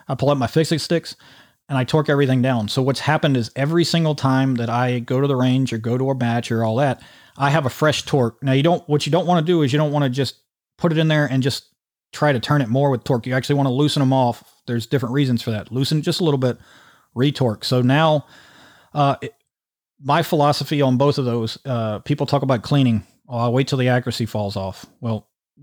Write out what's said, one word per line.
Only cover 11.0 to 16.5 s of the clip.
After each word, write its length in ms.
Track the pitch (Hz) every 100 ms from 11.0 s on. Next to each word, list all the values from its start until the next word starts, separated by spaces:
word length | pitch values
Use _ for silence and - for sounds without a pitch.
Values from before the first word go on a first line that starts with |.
| 160
there 180 | 151 147
and 160 | 135
just 240 | 131 - - _ _ _ _
try 200 | - 147
to 80 | 131
turn 200 | - 147
it 60 | 120
more 180 | 131 143
with 140 | 127
torque. 220 | - 127 127
You 80 |
actually 200 | 127 - 143
wanna 140 | 139
loosen 300 | 127 147 143
'em 140 | 131
off. 280 | 135 123 117 - _ -
There's 200 | 120 113
different 260 | 143 120
reasons 300 | 131 135 120
for 80 | -
that. 200 | 107 90
Loosen 280 | 123 139 156
it 40 |
just 180 | 147 127
a 40 |
little 140 | 175 139
bit, 180 | 127